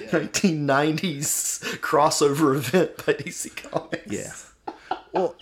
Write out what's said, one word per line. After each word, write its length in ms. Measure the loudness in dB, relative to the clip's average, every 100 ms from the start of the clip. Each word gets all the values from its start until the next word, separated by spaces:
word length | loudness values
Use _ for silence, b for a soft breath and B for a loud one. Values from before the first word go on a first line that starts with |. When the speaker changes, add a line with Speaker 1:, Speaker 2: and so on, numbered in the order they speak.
Speaker 1:
Yeah. 180 | -2 -2
Speaker 2:
nineteen 480 | -2 0 2 2 2
nineties 960 | 2 2 0 -2 -4 -2 -2 -4 -6 B -6
crossover 760 | 0 4 4 4 4 4 4 2
event 480 | 2 2 2 0 -2
by 80 |
D 160 | -2 -4
C 200 | -10 -10
Comics. 600 | -12 -6 -6 -6 -10 -6
Speaker 1:
Yeah. 200 | -8 -8 -14 -20 _ -16 B B -10 -4
Well, 220 | 0 0 0